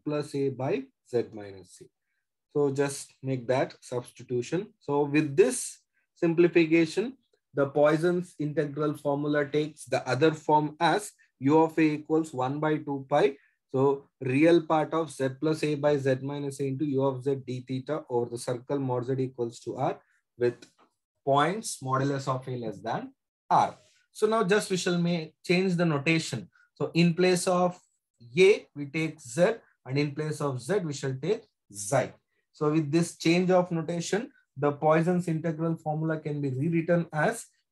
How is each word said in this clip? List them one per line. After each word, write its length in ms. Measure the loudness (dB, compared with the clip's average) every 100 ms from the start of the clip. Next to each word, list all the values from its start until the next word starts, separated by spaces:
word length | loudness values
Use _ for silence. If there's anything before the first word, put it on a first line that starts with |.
| -4
plus 300 | -4 -4 -4
A 140 | -2
by 340 | -2 -2 -4 -6 _ _
Z 160 | -4 -2
minus 480 | -8 -16 -18 -20 -20
A. 40 | -20 _ _ _ _ _ _
So 160 | 0 2
just 420 | 2 0 -4 -14 _
make 240 | -4 -4 0
that 280 | 0 0 -6
substitution. 880 | -8 -8 -8 -14 -6 -4 -2 -4 -6 _
So 240 | -2 0
with 340 | 2 2 2 4
this 420 | 4 2 -8 -14 _ _ _ _
simplification, 1000 | 0 4 4 4 4 4 2 0 -4 -8 _ _ _
the 140 | -2 0
Poisson's 680 | 4 4 4 2 0 -4 -6
integral 540 | -4 -2 -4 -2 -4
formula 520 | -2 -2 -2 0 0 0
takes 400 | -2 -2 -8 -6
the 220 | -4 -2
other 260 | 2 2
form 420 | 2 2 2 2 0
as 320 | 0 0 -4 -14 _ -4
U 200 | 4 4
of 180 | 4 2
A 40 |
equals 520 | 2 0 0 0 0
one 260 | -4 -4 -2
by 180 | -2 -2
two 280 | -4 -8 0
pi. 260 | 2 2 0 _ _ _
So 360 | 2 2 0 -6 -8
real 420 | -2 4 6 4 4
part 280 | 0 0
of 160 | -2 -4
Z 180 | -4 -4 -2
plus 240 | -2 0
A 120 | -2 0
by 200 | 0 2
Z 200 | 0 -2
minus 380 | -4 -6 -8 -6
A 60 | -4
into 200 | -4 -2
U 180 | 0
of 200 | 0 0
Z 140 | -2 -4 -6
d 180 | -10 -6
theta 380 | -8 -6 -8 -4
over 200 | -4 -4
the 80 | -6
circle 420 | -6 -8 -4 -4
mod 260 | -2 -2 -2
Z 100 | -4
equals 420 | -4 -4 -6 -8
to 160 | -10 -4
R 220 | -4 -4 _ _ _ -2
with 180 | -2 -2 -10 _ _ _ _ _ 0
points 520 | 2 2 -2 -8 -8
modulus 460 | -4 -2 0 -2 -4
of 200 | -6 -6
A 40 |
less 280 | -8 -8 -8
than 340 | -6 -8 -8 -18 _ _ 0
R. 280 | 2 2 -4 _ _ _
So 160 | -2 0
now 160 | 2
just 260 | 2 0 0
we 80 | -2
shall 200 | 0 0
may 360 | 0 -2 -6 _ 0
change 300 | 0 2 2
the 100 | 2
notation. 640 | 2 2 0 -2 -8 -10 _ _
So 180 | -8 -2
in 200 | 2 4
place 340 | 4 2 2 2
of 320 | 2 2 -2 _ _ _ _ -4 6
A, 300 | 6 6 0 -12
we 100 | -8
take 320 | -4 -4 -6
Z, 340 | -6 2 2 2 _ _ -4
and 120 | -2
in 160 | -2
place 280 | -2 -6 -4
of 200 | -4 -4
Z, 180 | -2 -2
we 140 | -2
shall 220 | -6 -6 -4
take 220 | -4 -4 -8 _ _
Xi. 400 | -12 -2 0 -2 -8 _ _ _
So 180 | -4 0
with 200 | 2 2
this 260 | 0 0 0
change 320 | 2 4 4
of 200 | 2 2
notation, 600 | -2 -4 -6 -2 -4 -4 _ _ -2
the 160 | -2
Poisson's 540 | 2 4 4 4 0 0
integral 480 | -2 -4 -2 -4 -4
formula 440 | -4 -4 -4 -4
can 220 | -6 -4
be 80 | -4
rewritten 580 | -2 -2 0 2 0 0
as 320 | 0 0 -2 -10 _ _